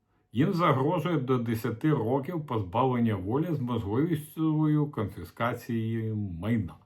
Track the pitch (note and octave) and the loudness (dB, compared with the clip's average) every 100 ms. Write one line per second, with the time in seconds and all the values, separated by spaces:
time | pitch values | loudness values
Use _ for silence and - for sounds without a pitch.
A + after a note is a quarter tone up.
0 | _ _ _ G#2+ F#3 E3+ F3 B2+ C#3+ F3+ | _ _ _ 0 2 4 4 4 2 2
1 | F3+ D#3 B2+ B2+ A#2 A2 A#2 A2 D#3 C3 | 0 0 2 0 0 -2 -2 0 2 2
2 | A2 C3+ C3 F3 D3+ A2+ F2+ A2+ C3 A#2+ | 2 0 -2 -6 -4 -4 -2 0 2 4
3 | A2+ G2+ F#2 C#3 F3 C#3 B2 A2+ G2 A#2 | 2 0 0 0 0 -2 -2 -2 0 0
4 | E3+ D3+ - D#3+ D#3 D3+ D#3 D3+ D3 A#2+ | 0 0 -4 -2 0 2 4 2 0 -2
5 | F#2+ - E2+ - A#2 A#2 - A2+ A2 A2+ | -6 -8 -12 -4 -4 -4 -4 -2 -2 -2
6 | A2 G#2+ G2+ E2 G#2 A#2+ E2+ - | -2 -4 -4 -4 0 0 -2 -8